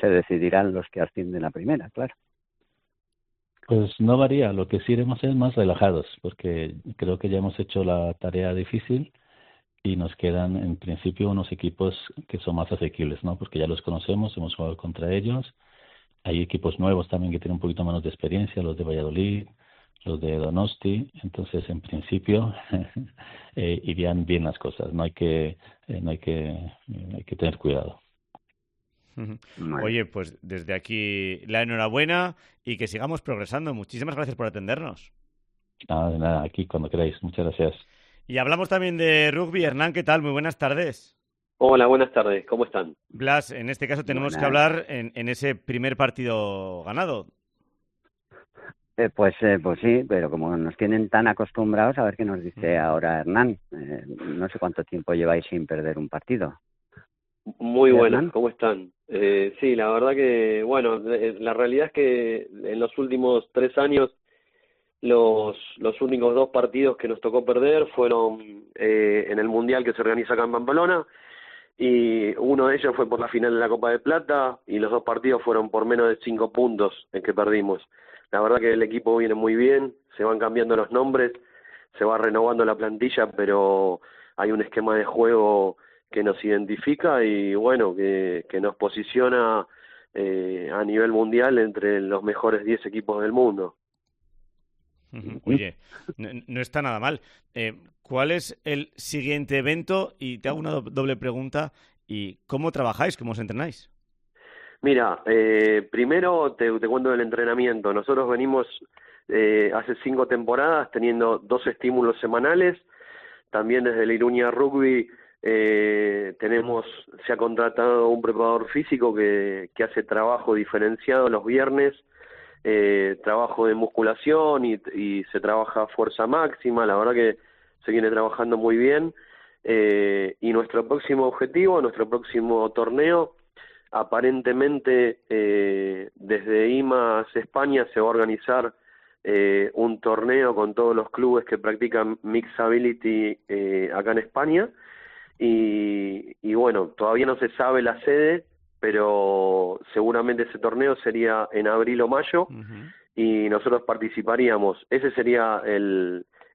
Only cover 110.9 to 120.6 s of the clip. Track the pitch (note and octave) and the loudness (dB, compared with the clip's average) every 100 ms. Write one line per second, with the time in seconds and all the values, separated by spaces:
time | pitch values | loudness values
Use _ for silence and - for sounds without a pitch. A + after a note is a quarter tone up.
110.9 | A#2 A#2+ A#2 A2+ A2 G#2 B2 - - B2 | 0 0 2 2 0 0 -2 -2 -2 0
111.9 | B2+ A#2 A2+ A2+ A#2 C#3 F3 F3+ F3 _ | 2 2 0 -2 0 2 4 2 0 _
112.9 | - - - - - _ G#2+ A2 B2 B2 | -20 -20 -20 -20 -20 _ -4 0 2 2
113.9 | A2+ A2+ A2+ A#2+ B2 A#2+ A#2 C#3 C#3 C3+ | 2 2 2 2 2 2 2 2 4 4
114.9 | B2+ A2+ - - - A2 A2 G#2+ G#2+ G#2+ | 2 -2 -10 -20 -6 0 2 4 4 2
115.9 | G#2 G#2 G2+ G2 - G#2+ A#2 A#2+ A2+ - | 2 0 -2 -4 -4 0 0 0 -4 -6
116.9 | - - - - A#2 A2+ A2+ A#2 A#2 A#2+ | -14 -20 -12 -6 -2 0 0 0 2 2
117.9 | A#2+ A#2 A#2 A2+ G#2+ A#2 A#2 A2 C#3+ D3+ | 4 4 2 0 2 2 0 -2 -4 -2
118.9 | C3 A#2+ G#2+ G#2 G2+ G2+ F#2+ F2+ - A2+ | 2 2 2 2 2 0 -4 -8 -4 -4
119.9 | - - G#2+ A2+ A#2+ - G#2+ | -2 -2 0 0 0 0 0